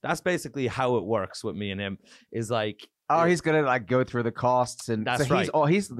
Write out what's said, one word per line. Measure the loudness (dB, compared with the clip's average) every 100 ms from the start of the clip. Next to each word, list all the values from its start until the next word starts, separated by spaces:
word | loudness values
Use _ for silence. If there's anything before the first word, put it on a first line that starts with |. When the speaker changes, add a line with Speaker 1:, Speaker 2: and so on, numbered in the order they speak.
Speaker 1:
That's | -6 -4
basically | -2 -2 -4 -4 -4
how | 0 0 0
it |
works | 0 -2 -2 -8
with | -8 -6
me | -6
and | -6
him. | -6 -8 _ -20 _
Is | -8 -4
like, | -2 -4 -6 -18 _ 0
Speaker 2:
Oh, | 2
Speaker 1:
uh, | 4
Speaker 2:
he's | 2
gonna, | 2 2
like, | 4 0 2
go | 0
through | 2 0
the | -2
costs, | 0 2 2 2 -4 -4
and | -2 0
Speaker 1:
That's | 0
Speaker 2:
so | 2
he's, |
Speaker 1:
right. | 2 2
Speaker 2:
oh, | 2 4
he's, | 2 0 -4